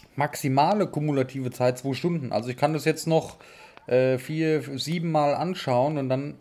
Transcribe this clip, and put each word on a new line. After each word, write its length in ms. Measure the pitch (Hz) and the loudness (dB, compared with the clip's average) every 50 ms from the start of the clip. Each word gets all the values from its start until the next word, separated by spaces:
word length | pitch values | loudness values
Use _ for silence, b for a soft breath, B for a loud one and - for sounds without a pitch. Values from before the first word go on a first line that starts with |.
| - _ _ | -16 _ _
Maximale 720 | 135 143 147 - - - 135 131 135 147 170 208 214 185 - | -2 -2 -2 -2 -4 -2 2 4 4 4 4 4 2 0 0
kumulative 640 | - 156 147 151 143 135 127 131 - 135 131 123 | 0 -2 0 2 2 0 0 -2 -4 -6 -6 -6
Zeit 260 | - - 123 123 127 127 | -2 2 2 2 2 0
zwei 140 | - 135 | -4 -4
Stunden. 400 | 131 127 - 175 175 165 131 117 | -4 -2 -2 -2 -2 -2 -4 -4
Also 180 | - 107 113 123 | -4 -4 -4 -4
ich 60 | 127 | 0
kann 160 | - 143 151 | 0 0 2
das 120 | 156 151 127 | 2 0 0
jetzt 200 | 156 151 156 - | 0 0 0 0
noch, 300 | 160 160 160 - - - B B B B B B B B B B | 2 2 2 0 -2 -8 B B B B B B B B B B
äh, 320 | - 123 127 131 131 131 123 | 0 2 4 4 4 2 0
vier, 440 | 127 - 156 156 160 156 156 151 127 135 139 | -2 -6 -4 -2 0 2 0 0 -2 -4 -8
sieben 360 | 131 123 147 165 175 165 170 | -6 -4 -4 -4 -2 -2 0
Mal 200 | 156 151 147 143 | 2 2 2 2
anschauen 640 | 143 - 151 180 185 - - 139 123 123 131 151 156 | 0 0 -2 -4 -4 -4 -2 0 2 2 2 2 0
und 120 | 143 135 127 | -2 -2 0
dann 260 | 131 135 143 147 151 - | -2 -2 -2 -6 -12 -16